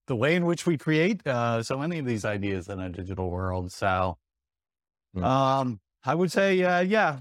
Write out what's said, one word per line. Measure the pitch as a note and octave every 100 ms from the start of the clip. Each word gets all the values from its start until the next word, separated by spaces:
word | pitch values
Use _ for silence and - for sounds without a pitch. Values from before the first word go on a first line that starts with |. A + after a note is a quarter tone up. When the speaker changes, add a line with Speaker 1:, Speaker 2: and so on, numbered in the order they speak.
| -
Speaker 1:
the | A#2+
way | C3+ F3+
in | E3+
which | E3+ -
we | D3+
create, | - D#3 F3 G#3+ C#3+
uh, | A#2+ A#2 A2+
so | A2+ C3+
many | D#3 E3+
of | B2+
these | A2
ideas | G#2+ G#2 G2+ F#2+ F2
in | F#2+
a | F#2
digital | F2+ F#2+ F#2 F#2
world. | F2+ F#2 F#2 F2+
So, | - G2+ F#2 F#2 E2+ _ _ _ _ _ _ _ _ _ F#2+
Speaker 2:
Mm. |
Speaker 1:
um, | G2+ C3+ C3+ C3+ B2+ G#2 _ _
I | B2+
would | D#3+ F3+
say, | G3 G3 F#3
uh, | F3+ F3+
yeah, | F#3 G#3+ F3+ C3+